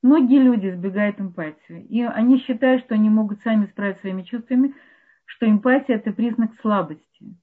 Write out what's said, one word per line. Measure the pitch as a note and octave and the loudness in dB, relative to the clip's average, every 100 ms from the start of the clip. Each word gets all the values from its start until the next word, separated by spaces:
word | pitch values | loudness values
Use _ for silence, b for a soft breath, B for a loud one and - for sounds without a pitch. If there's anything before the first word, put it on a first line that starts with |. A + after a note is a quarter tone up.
Многие | B3 D#4 B3 C#4 | 6 4 6 6
люди | B3+ A#3 F#3+ | 4 2 -2
избегают | F3+ F#3+ F#3+ G#3 G3+ | -6 -6 -2 -4 -4
эмпатию, | G3 F3 D#3 D3+ _ E3+ - | -10 -10 -12 -14 _ -20 -8
и | A3+ | -6
они | A#3+ - A#3 C4 | -4 -2 2 2
считают, | - A#3 C4 B3+ | 2 -2 2 0
что | B3+ | 0
они | A3 G#3+ | 0 2
могут | G#3+ G#3+ G#3 | 2 0 -6
сами | A#3 A3 G3+ | -2 0 -2
справиться | - G3+ G3 | -4 -6 -6
со | F#3+ | -8
своими | F#3+ | -10
чувствами, | F3+ A#3+ A3+ B3+ C#4 C#4 B B B B _ | -10 -12 -2 0 0 -2 B B B B _
что | - A3+ | -4 0
эмпатия — | G#3 B3 C4 C4+ A3 | 2 2 0 0 -4
это | G#3+ | -4
признак | G3+ A#3 A3 A3 - | -4 -4 -2 -4 -4
слабости. | A3 G#3 D#3+ D3+ _ _ - F3+ | -2 -2 -4 -10 _ _ -20 -20